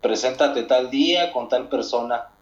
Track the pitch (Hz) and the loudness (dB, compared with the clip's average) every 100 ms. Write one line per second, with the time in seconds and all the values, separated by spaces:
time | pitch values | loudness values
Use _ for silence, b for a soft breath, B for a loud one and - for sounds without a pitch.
0 | 120 110 127 131 147 135 113 127 127 135 | 0 0 -2 2 2 2 2 2 2 0
1 | 160 175 175 127 113 123 - 139 143 120 | 2 2 0 -2 -2 -2 -2 -4 -2 -4
2 | 120 120 - _ | -2 -4 -6 _